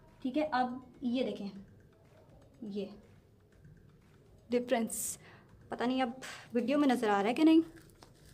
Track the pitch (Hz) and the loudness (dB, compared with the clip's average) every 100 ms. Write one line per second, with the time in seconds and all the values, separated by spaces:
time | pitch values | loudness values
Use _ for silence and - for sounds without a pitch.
0 | - - 262 285 302 254 247 254 - - | -20 -10 -4 -2 0 0 -2 -4 -14 -8
1 | 247 247 208 - 196 - - - - - | -4 -2 -2 -4 -10 -12 -18 -20 -20 -20
2 | - - - - - - 214 202 190 - | -20 -20 -20 -20 -20 -16 -8 -8 -8 -12
3 | - - - - _ - - - - - | -20 -20 -20 -20 _ -20 -20 -20 -20 -20
4 | - - - - - 240 247 247 220 - | -20 -20 -20 -20 -4 -4 0 -2 -2 -6
5 | - - - - - - - 233 233 262 | -8 -10 -18 -20 -20 -20 -14 -4 -2 0
6 | 254 254 - - - 233 226 294 285 240 | -2 -4 -14 -16 -4 -2 2 4 4 4
7 | 220 202 202 262 320 320 320 - - - | 2 2 2 4 6 6 4 -8 -20 -20
8 | - - - | -20 -20 -20